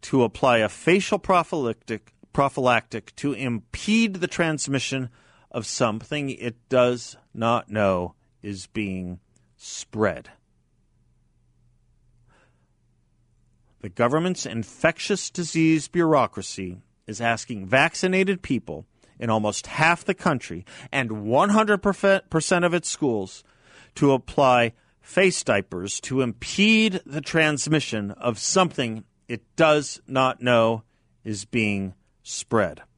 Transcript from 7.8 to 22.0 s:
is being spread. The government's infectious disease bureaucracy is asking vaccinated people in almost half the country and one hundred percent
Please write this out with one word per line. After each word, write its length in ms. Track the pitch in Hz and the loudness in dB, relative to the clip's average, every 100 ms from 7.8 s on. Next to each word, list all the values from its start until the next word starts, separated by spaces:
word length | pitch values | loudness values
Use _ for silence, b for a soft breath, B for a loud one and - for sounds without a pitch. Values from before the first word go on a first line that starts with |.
| 98 92 90 - _ _ | 0 0 -4 -12 _ _
is 240 | 104 98 92 | -12 -12 -10
being 540 | - 104 92 90 90 _ _ _ _ | -6 -6 -6 -10 -12 _ _ _ _
spread. 760 | - - - - 107 82 - _ _ _ _ _ _ _ _ _ _ _ _ _ _ _ _ _ _ _ _ _ _ _ _ _ _ _ _ _ _ _ _ _ _ _ | -18 -16 -12 -2 -2 -2 -14 _ _ _ _ _ _ _ _ _ _ _ _ _ _ _ _ _ _ _ _ _ _ _ _ _ _ _ _ _ _ _ _ _ _ _
The 100 | 107 | -16
government's 560 | - 120 151 175 180 - | 0 2 2 0 -4 -6
infectious 840 | 117 110 - 160 165 - 196 - | -8 -8 0 0 0 -4 -4 -4
disease 580 | - 165 165 160 160 - | -8 -4 2 4 2 0
bureaucracy 920 | 170 165 151 117 - 98 - 92 90 _ _ - | 0 4 4 2 -4 -12 -10 -12 -12 _ _ -14
is 140 | 107 | -4
asking 460 | 117 113 - 110 95 | -2 -2 -4 -10 0
vaccinated 760 | 131 160 - 185 185 190 185 | 2 2 0 -2 0 0 -2
people 440 | - 127 - 85 - b b b | -2 -4 -4 -14 -14 b b b
in 120 | 117 | 0
almost 380 | 110 107 101 - | 0 0 -4 -8
half 380 | - 156 170 - | 0 2 2 -2
the 80 | |
country 500 | 185 190 135 - 85 - B B | -2 0 -2 -4 -14 -14 B B
and 320 | 135 123 107 104 | -4 -4 -6 0
one 240 | 123 202 | 2 4
hundred 300 | 208 214 208 | 4 4 2
percent 840 | 202 190 | 0 0